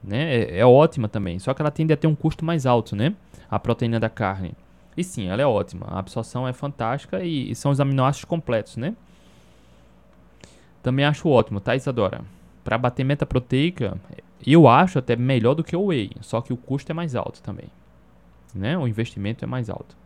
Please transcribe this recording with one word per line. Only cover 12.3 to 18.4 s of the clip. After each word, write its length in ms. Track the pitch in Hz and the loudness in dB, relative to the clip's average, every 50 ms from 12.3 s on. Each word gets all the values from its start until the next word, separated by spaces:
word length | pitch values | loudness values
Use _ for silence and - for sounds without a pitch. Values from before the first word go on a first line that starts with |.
| - - - - - - - | -20 -20 -20 -20 -20 -12 -6
Pra 160 | - 110 117 | -2 -2 0
bater 240 | 127 123 - - 135 | 0 -2 -2 0 -2
meta 240 | 131 143 143 - | -2 0 -2 -2
proteica, 760 | - - 127 123 - - 131 143 175 180 - 127 98 92 - - - - - - _ _ - - | -2 -2 -4 -2 0 0 0 0 0 -2 -4 -6 -6 -6 -8 -14 -16 -20 -20 -20 _ _ -10 2
eu 220 | - 139 170 160 123 | 6 8 10 10 10
acho 320 | 117 135 180 185 - 139 | 10 8 6 4 2 -2
até 160 | 123 - 120 | 0 0 0
melhor 380 | 117 123 131 135 120 107 120 139 | 0 2 2 2 2 4 2 2
do 100 | 160 160 | 2 -2
que 100 | - - | -4 -4
o 120 | 170 202 | -2 0
whey. 260 | 202 175 135 104 - - - | 0 0 0 -2 -4 -8 -14
Só 200 | - - - 113 | -10 -6 -4 -6
que 120 | 127 - 127 | -4 -4 -8
o 40 | |
custo 360 | 123 - - 131 143 - - 165 | -8 -6 -6 -6 -6 -4 -6 -8
é 20 | |
mais 220 | 165 170 160 123 | -6 -6 -4 -4
alto 260 | 107 - - - - _ | -4 -6 -6 -10 -12 _
também, 240 | - 98 - - - - _ - - - - _ _ _ - _ - _ - | -12 -12 -12 -14 -18 -20 _ -20 -20 -20 -20 _ _ _ -20 _ -20 _ -20